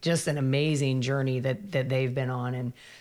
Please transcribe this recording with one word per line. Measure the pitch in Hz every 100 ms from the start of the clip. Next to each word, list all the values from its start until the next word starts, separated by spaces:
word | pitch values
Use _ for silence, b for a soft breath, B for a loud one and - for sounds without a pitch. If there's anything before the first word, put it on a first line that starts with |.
just | 165 165 160
an | 147
amazing | 131 139 156 147 139 131
journey | 127 139 131 127
that, | 131 127 -
that | 135 131
they've | 131 131 131
been | 127
on. | 127 123 127
And | 120 B B B